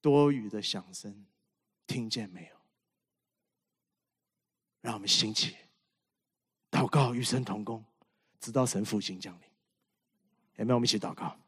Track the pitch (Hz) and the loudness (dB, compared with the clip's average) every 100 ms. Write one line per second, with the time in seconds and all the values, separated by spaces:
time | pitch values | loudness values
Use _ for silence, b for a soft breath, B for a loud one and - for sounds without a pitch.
0 | 151 143 147 139 104 107 98 - 92 92 | 6 6 6 4 -2 -6 -4 -6 -8 -14
1 | 104 101 101 _ _ _ _ _ - 135 | -14 -16 -20 _ _ _ _ _ -8 -6
2 | 113 120 101 87 82 - _ _ _ _ | -4 -6 -6 -12 -20 -20 _ _ _ _
3 | _ _ _ _ _ _ _ _ _ _ | _ _ _ _ _ _ _ _ _ _
4 | _ _ _ _ _ _ _ _ - 110 | _ _ _ _ _ _ _ _ -8 -6
5 | 101 - 107 110 156 - - _ _ _ | 2 2 2 0 -2 -4 -20 _ _ _
6 | _ _ _ _ _ _ _ - 131 151 | _ _ _ _ _ _ _ 0 4 4
7 | 131 120 123 131 127 104 107 113 - _ | 4 2 0 -2 -2 -6 -6 -8 -12 _
8 | _ _ _ _ - 120 127 98 104 107 | _ _ _ _ -4 0 2 0 -2 -2
9 | 98 92 - - _ _ _ _ _ _ | -4 -8 -12 -16 _ _ _ _ _ _
10 | _ _ _ _ _ - 110 123 120 107 | _ _ _ _ _ -6 2 2 4 0
11 | 92 80 82 - | -2 -6 -8 -10